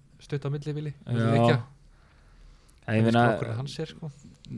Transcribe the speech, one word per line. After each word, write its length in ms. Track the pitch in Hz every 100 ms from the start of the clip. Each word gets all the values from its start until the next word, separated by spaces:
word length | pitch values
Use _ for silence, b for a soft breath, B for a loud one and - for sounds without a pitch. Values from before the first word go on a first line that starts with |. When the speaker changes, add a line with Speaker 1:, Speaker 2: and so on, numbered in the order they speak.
| _ -
Speaker 1:
stutt 280 | - 143 139
á 20 |
millibili. 440 | 147 143 147 151 139
Speaker 2:
Já. 80 | -
Speaker 1:
Leikja. 440 | 117 113 113 117 120
Speaker 2:
Ég 1300 | 117 - - - - _ - - - - _ _ -
Speaker 1:
Hvernig 180 | 110
Speaker 2:
meina, 180 | 113 117 120
Speaker 1:
strákurinn 300 | 110 117 113
hans 180 | 139 -
er, 120 | 160
sko. 180 | - 160 - - - -